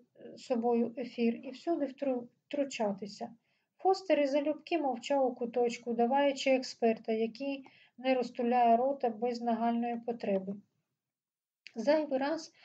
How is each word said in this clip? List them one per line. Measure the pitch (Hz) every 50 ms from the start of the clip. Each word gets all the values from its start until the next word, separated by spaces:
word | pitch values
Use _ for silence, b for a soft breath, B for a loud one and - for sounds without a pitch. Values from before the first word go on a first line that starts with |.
| - _ _
е, | - - - - -
собою | - - 254 226 226 240 233 233 233 233 - 277
ефір | 233 - - 240 233 233 233 -
і | - 269
всюди | 262 - - 339 339 294 285
втру-, | 262 - - 277 269 254 240 233 - _ _ _ -
втручатися. | - 285 277 269 - - 220 202 196 - 214 202 - - 233 - - _ _ _ _ _ _ _ _ -
Фостер | - 370 381 381 - - 302 285
і | 294
залюбки | 269 269 294 285 302 294 - - - 339 320
мовчав | 294 269 247 233 - - 285 277 262
у | 247 240
куточку, | - 247 233 - 247 240 233 240 - - 240
даваючи | 233 233 233 233 277 277 285 285 277 - - 269
експерта, | 262 254 262 - - - 233 226 220 - - -
який | 226 220 226 226 226 - 277 277 277 269 269 B B B B B B -
не | 254 262 262
розтуляє | 254 233 247 - - 247 233 240 247 240 233 226
рота | 233 254 277 277 277 - 240
без | 226 214 240 247 240 233
нагальної | 233 233 226 220 233 233 233 233 240 240 240
потреби. | 233 - 240 233 - - 202 196 190 190 196 202 - - _ _ _ _ _ _ _ _ _ _ _ _ _ _ _ _ _ _ _ - - -
Зайвий | 226 214 285 302 311 302 - 269 262
раз | 269 285 320 320 - - b b b